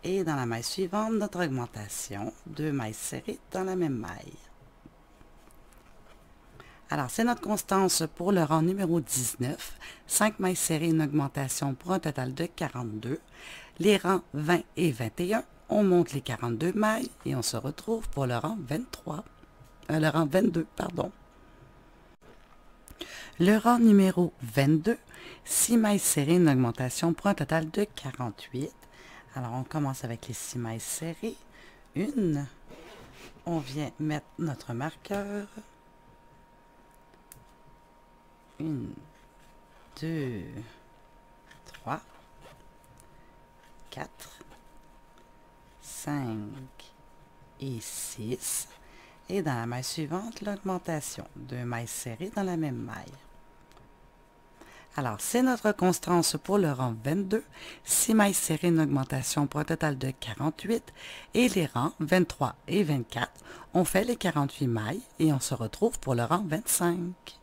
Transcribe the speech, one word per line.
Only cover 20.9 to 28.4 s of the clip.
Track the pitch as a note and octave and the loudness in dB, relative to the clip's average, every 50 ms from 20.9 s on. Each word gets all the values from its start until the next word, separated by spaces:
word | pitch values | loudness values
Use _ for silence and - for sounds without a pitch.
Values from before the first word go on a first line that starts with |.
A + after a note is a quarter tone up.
| F3 - - - - - - - - - - - - - - - - - - - - - - - - _ - - - - - - - - - - - - - - - - - - - - - - - - | -4 -4 -4 -4 -6 -14 -20 -20 -20 -20 -20 -20 -20 -20 -20 -20 -20 -20 -20 -20 -20 -20 -20 -20 -20 _ -20 -20 -20 -20 -20 -20 -20 -20 -20 -20 -20 -20 -20 -20 -16 -16 -16 -16 -14 -16 -16 -16 0 4
Le | E3+ F#3 G#3+ | 6 6 6
rang | A3 - A#3 B3 A#3+ | 6 6 6 6 8
numéro | A#3 A3+ G#3 G3+ F#3+ F#3 F#3 F3+ F3 - - - | 10 10 10 10 8 8 6 4 2 2 0 -6
vingt-deux, | B2+ A2+ - C#3 C#3 C#3 D#3+ D#3 D#3 G#3 A#3+ - - - - - - - - - - | -12 -2 2 4 6 6 6 4 4 2 0 0 -4 -20 -20 -18 -18 -18 -18 -18 -8
six | - - - - - A#3 | -2 0 0 2 4 4
mailles | A#3 A3 G#3 G#3 G3 | 4 6 4 4 4
serrées, | - - - D3+ C#3+ C#3+ E3+ | 2 2 2 2 4 6 6
une | F3+ F3 D#3 | 8 8 8
augmentation | C3+ B2+ B2+ A#2 A#2 - C3 B2+ - - - E3+ E4 | 8 6 4 2 2 -2 -2 -2 -2 0 0 0 0
pour | - - | 2 2
un | G3+ G3+ | 0 2
total | - D3 - D#3+ E3 D#3+ D#3 | 2 0 0 0 0 0 -2
de | - - G#3 | -2 -2 -2
quarante-huit. | - - - - C3+ C3 - B2+ A#2 G2 - | -2 -4 -12 -12 -12 -6 -4 -6 -6 -6 -8